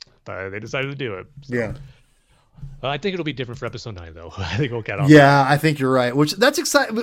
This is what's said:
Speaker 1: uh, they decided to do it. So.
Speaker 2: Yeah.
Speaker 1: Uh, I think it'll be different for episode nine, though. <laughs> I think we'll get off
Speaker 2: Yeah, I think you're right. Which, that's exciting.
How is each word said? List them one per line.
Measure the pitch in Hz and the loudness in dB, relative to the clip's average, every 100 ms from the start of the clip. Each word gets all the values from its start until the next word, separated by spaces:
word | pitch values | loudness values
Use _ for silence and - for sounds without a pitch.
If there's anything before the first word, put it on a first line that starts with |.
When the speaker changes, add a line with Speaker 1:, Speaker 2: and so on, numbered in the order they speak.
| - _ - | -20 _ -14
Speaker 1:
uh, | 95 95 | -12 -10
they | 101 | -12
decided | 120 143 135 | -8 -8 -8
to | 143 | -8
do | 127 | -10
it. | 95 - - | -10 -14 -20
So. | 135 120 | -8 -6
Speaker 2:
Yeah. | 110 - - - _ _ _ _ _ - - - | -6 -10 -16 -20 _ _ _ _ _ -18 -18 -10
Speaker 1:
Uh, | 123 | -6
I | 143 | -4
think | 202 | -6
it'll | 180 | -6
be | 156 | -6
different | 127 123 113 | -8 -10 -10
for | |
episode | 120 110 120 | -10 -10 -14
nine, | 92 85 | -14 -16
though. | 80 82 | -16 -16
<laughs> | - | -10
I | 87 98 | -6 -4
think | 139 | -4
we'll | 117 | -4
get | 107 101 | -6 -2
off | 139 | 8
Speaker 2:
Yeah, | 151 139 143 135 | 10 10 6 4
I | 143 | 2
think | 156 147 | 0 0
you're | 131 | 2
right. | 131 123 | 2 2
Which, | 131 147 | 2 0
that's | 196 247 294 | 2 2 2
exciting. | 302 285 247 220 | 0 0 0 -4